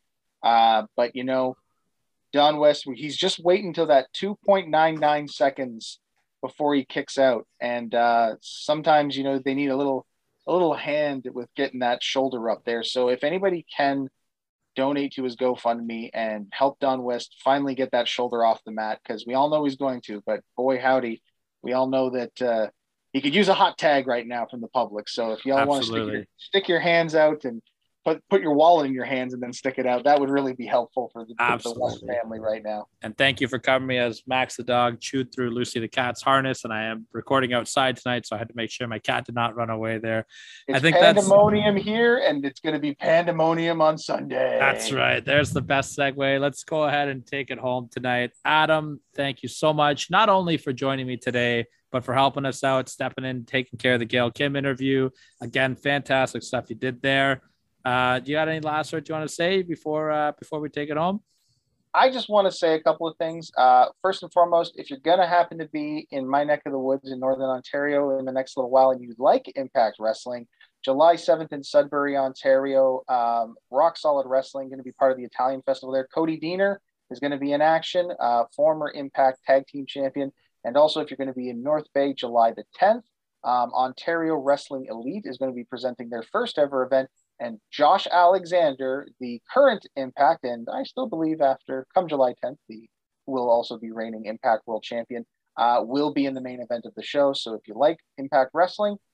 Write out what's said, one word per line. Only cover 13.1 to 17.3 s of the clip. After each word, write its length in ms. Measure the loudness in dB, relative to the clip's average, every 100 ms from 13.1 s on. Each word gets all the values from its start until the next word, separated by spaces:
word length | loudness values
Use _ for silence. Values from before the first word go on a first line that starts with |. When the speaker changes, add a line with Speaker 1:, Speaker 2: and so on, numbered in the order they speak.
| 0
Speaker 1:
anybody 400 | -2 -2 -2 -2 -4
can 360 | -2 0 0 -4 -10 _ _ _ _ _ -4
donate 360 | -2 0 -4
to 100 | -4
his 140 | -6 -2
GoFundMe 760 | -2 0 0 -2 -4 -8 -8
and 360 | -6 -4 -6 -8
help 300 | -2 0 0
Don 240 | -2 -2
West 320 | -2 -6 -8